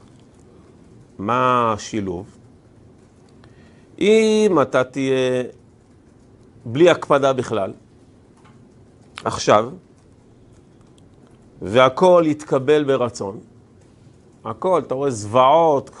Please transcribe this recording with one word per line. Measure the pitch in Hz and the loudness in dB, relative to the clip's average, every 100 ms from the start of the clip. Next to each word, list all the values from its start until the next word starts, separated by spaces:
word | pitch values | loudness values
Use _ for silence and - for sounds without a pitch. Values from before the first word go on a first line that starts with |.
| - - - _ - - - - - - - - | -20 -20 -20 _ -20 -20 -20 -20 -20 -20 -20 -12
מה | 101 123 127 123 117 | -4 0 2 2 0
השילוב? | 104 - 113 95 87 - - - _ _ _ - _ _ _ _ _ - _ - _ _ - | -4 -6 -8 -6 -8 -12 -20 -20 _ _ _ -20 _ _ _ _ _ -20 _ -20 _ _ -4
אם | 202 220 220 214 214 165 | 2 2 4 2 2 2
אתה | 127 135 | 0 0
תהיה | 131 139 135 131 127 127 123 - _ _ _ _ _ _ _ _ - - | -2 -4 -2 0 0 -2 -6 -12 _ _ _ _ _ _ _ _ -20 -20
בלי | 117 123 175 | -10 2 4
הקפדה | 156 - 143 135 | 2 0 0 0
בכלל, | 127 113 110 98 - _ _ _ _ _ _ _ - - _ - _ - - | -2 -4 -4 -4 -8 _ _ _ _ _ _ _ -20 -20 _ -20 _ -20 -12
עכשיו, | - 95 - 107 117 180 _ _ _ _ _ _ _ - _ _ _ _ _ _ _ _ - - | -10 -6 2 2 2 -10 _ _ _ _ _ _ _ -20 _ _ _ _ _ _ _ _ -20 -16
והכל | 90 117 127 127 185 175 156 | -2 2 2 4 4 4 2
יתקבל | 147 - 143 127 151 | -4 -4 -4 0 0
ברצון, | 139 131 120 - 101 110 - - _ _ _ _ - _ _ _ | 2 -2 -2 -6 -12 -12 -20 -20 _ _ _ _ -20 _ _ _
הכל, | 110 110 185 175 123 | -14 -8 -2 -2 -2
אתה | |
רואה | 131 139 | -4 -4
זוועות, | 113 101 120 131 160 165 139 - - | -6 -2 2 4 4 2 0 -4 -16